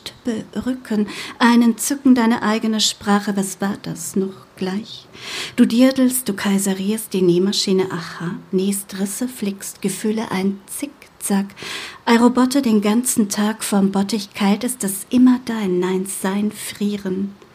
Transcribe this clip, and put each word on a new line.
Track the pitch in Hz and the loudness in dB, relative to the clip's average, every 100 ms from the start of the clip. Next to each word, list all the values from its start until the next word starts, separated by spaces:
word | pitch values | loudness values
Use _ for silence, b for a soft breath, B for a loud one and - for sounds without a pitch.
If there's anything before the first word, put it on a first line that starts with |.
Tippe, | - - - 220 196 196 | -10 -10 -6 -6 -6 -8
Rücken. | 233 254 - 214 208 B B B | -4 -6 -4 -2 -2 B B B
Ein | 247 233 | 4 6
Entzücken, | 233 220 - 277 262 | 6 2 -2 0 4
deine | 247 226 240 | 6 4 2
eigene | 208 220 220 220 | 0 0 0 0
Sprache, | - - 214 202 202 196 | -2 -2 2 2 2 -2
was | 190 - | -2 -2
war | 196 - | -4 -4
das | 170 165 - | -8 -10 -6
noch | 202 190 - - - | -2 -2 -6 -18 -8
gleich? | 185 196 226 - - B B B B B | -4 -4 -8 -16 -20 B B B B B
Du | |
dirdelst, | 220 226 262 269 254 254 - | 4 6 4 6 2 0 -4
du | |
kaiserierst, | 196 208 196 196 190 190 220 - | -4 0 2 2 -2 -2 -4 -2
die | 190 | 2
Nähmaschine, | 180 175 190 196 - 190 185 | 4 4 2 0 2 2 0
aha, | 175 - - 170 240 - | -4 -8 -8 -8 -8 -4
nähst | 185 190 196 - 190 | -2 0 -2 -6 -6
Risse, | 196 - 247 | -6 -4 -6
flickst | - 202 196 - - | -4 -6 -6 -12 -6
Gefühle | 196 196 214 220 - | -6 -4 -2 -2 -4
ein | 190 190 196 - | -2 -2 -4 -10
Zickzack. | - 285 - - - - 196 196 - B B B B | -10 -10 -12 -20 -10 -2 0 -2 -8 B B B B
Ei | - 233 | 2 6
Roboter, | 240 247 254 277 | 6 4 2 2
den | 254 220 | 2 2
ganzen | 208 220 247 - 202 | 2 0 0 0 0
Tag | - 208 220 | 0 -2 -2
vorm | - 202 196 | -2 2 2
Bottich, | 196 196 220 - | 2 0 -2 -6
kalt | - 196 208 | -2 0 0
ist | 247 - | -2 -6
das | 196 196 - | -6 -6 -2
immer | 254 254 247 | 4 6 4
dein, | - 226 202 180 | 0 -4 -2 0
nein, | 185 190 190 | 0 -2 -4
sein, | - 190 196 214 | -4 -2 0 -2
frieren, | - - - 208 208 202 190 196 - B | -4 -12 -4 -4 -2 -4 -4 -6 -8 B